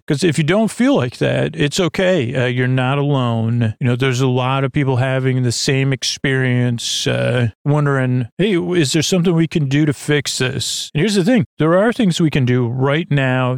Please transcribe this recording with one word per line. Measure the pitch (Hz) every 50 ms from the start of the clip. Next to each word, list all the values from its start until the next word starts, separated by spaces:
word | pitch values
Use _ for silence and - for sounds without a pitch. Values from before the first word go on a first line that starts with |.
| _
'Cause | - 156 135
if | - 175 143 -
you | 160
don't | 143 185 214 226 202
feel | - - 240 269 285
like | 190 123 127 -
that, | - 147 131 127 131 135 147 151
it's | 160 147 147 - -
okay. | 180 160 - - 190 180 185 170 120 113
Uh, | 139 135 120
you're | 127 123 127 127 123
not | 131 131 127 127 139 143
alone. | 143 143 143 131 127 120 117 113 113 113 120 120 120 110 110 -
You | - 123
know, | 123
there's | 120 135 135 123 120
a | 135 131
lot | 123 127 123 127 135 135
of | 139 127
people | - 147 143 131 131 117
having | 131 135 131 131 131 131 127 131
the | 127 120
same | 117 - - - 139 131 135 135
experience, | 135 123 - - - - - 143 135 131 131 127 123 123 123 123 120 117 - - - - - 135
uh, | 123 120 123 123 123 127 120 113 - _ _
wondering, | 147 143 151 147 143 139 135 127 127 123 127 123 110 _ -
"Hey, | 170 226 196
is | 170 180 175 180 175 151 127
there | - 165
something | 143 - 190 180 165 190 170
we | 165 165 -
can | - 170 147
do | 131 135 143 156
to | 151 135
fix | - - - 147 147 131 - -
this?" | - 135 127 123 127 - - - - - -
And | _ 143
here's | 165 220 202
the | 208 165
thing. | 196 262 226 131 - _ _
There | 151 156 170 185
are | 208 240
things | 226 - 226 185 156 -
we | 175 156
can | - 156 127
do | 120 123 127 123
right | 113 120 131 131 139 143 156 175 -
now | 143 143 135 131 127 127 127 123 127